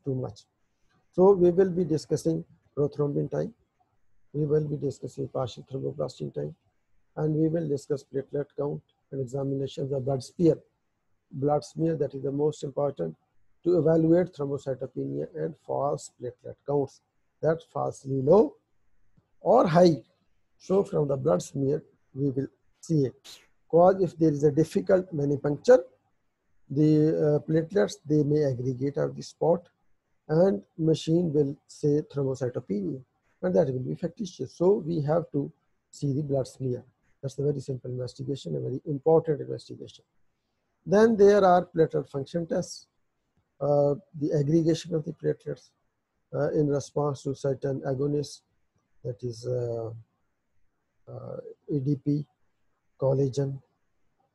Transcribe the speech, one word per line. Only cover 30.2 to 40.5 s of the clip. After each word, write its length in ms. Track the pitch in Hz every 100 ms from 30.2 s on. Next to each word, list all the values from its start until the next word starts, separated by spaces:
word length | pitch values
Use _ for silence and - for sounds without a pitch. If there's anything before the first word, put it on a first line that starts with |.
| -
and 340 | 156 196 202 - -
machine 560 | 160 156 - 170 175
will 240 | 147 139 147 _
say 340 | - 147 147
thrombocytopenia, 1000 | 147 143 135 131 123 123 127 202 180 135 - _ _ _
and 140 | 180 185
that 120 | 139
will 120 | 127
be 160 | 131 156
factitious. 580 | 170 - 190 - 127
So 220 | - 175 214
we 260 | 151 165
have 280 | 143 165 160
to 200 | 143 151 - _ _ _
see 240 | - 143
the 80 | 135
blood 260 | 147 139 123
smear. 380 | - 131 123 - _ _ _
That's 160 | 135 -
a 40 |
very 160 | 143 143
simple 320 | 127 127 127
investigation, 640 | 123 123 - 131 135 170 147
a 60 |
very 200 | 127 131 -
important 560 | 139 160 160 160 139
investigation. 640 | 127 131 - 120 - - _ _ _ _ _